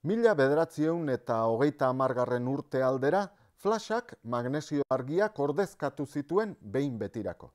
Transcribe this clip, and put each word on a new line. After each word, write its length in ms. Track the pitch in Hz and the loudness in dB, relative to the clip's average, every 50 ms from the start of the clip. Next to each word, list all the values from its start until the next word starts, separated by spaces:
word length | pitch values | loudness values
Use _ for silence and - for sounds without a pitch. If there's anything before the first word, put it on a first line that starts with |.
| - | -2
Mila 300 | 147 208 233 226 226 208 | -2 0 4 4 4 6
bederatziehun 760 | 147 135 135 147 156 165 160 - - 151 156 165 175 165 147 | 6 4 4 6 4 2 0 0 -2 0 0 0 0 0 -2
eta 300 | 127 117 - - 117 113 113 | -2 -4 -2 -2 0 2 2
hogeita 440 | 113 113 113 139 151 143 - 143 127 | 2 2 4 2 2 2 2 0 0
hamargarren 580 | 127 131 135 131 127 120 123 127 165 120 123 | 2 2 0 0 2 0 0 0 0 -2 0
urte 340 | 127 139 139 - _ - 131 | -2 -4 -4 -6 _ -2 0
aldera, 460 | 131 127 135 131 131 143 160 196 202 185 - _ _ _ _ | 0 2 0 2 0 2 2 2 0 -2 -8 _ _ _ _
flashak 580 | _ - 196 220 220 - - 214 233 233 - - _ _ | _ -2 -2 -2 -2 -2 -4 -4 -4 -4 -8 -20 _ _
magnesio 640 | 113 120 120 120 127 139 147 143 - 151 143 139 _ | -6 -4 -4 -2 -2 -4 -4 -4 -4 -2 -2 0 _
argiak 500 | 131 131 123 135 156 180 208 208 - - | -2 -2 -2 -2 0 0 0 0 0 -2
ordezkatu 680 | 139 139 147 160 196 175 - _ - 139 - - 143 | -2 -2 0 -2 -4 -4 -4 _ -8 -8 -6 -6 -10
zituen 500 | 135 - 147 139 - 160 196 220 208 170 _ | -6 -6 -8 -6 -2 -2 -2 -2 -2 -6 _
behin 360 | - 107 98 131 143 143 123 | -16 -4 -2 -2 -2 -2 -4
betirako. 540 | 110 107 98 - 117 104 95 85 _ - - _ | -6 -8 -8 -6 -6 -8 -8 -8 _ -16 -20 _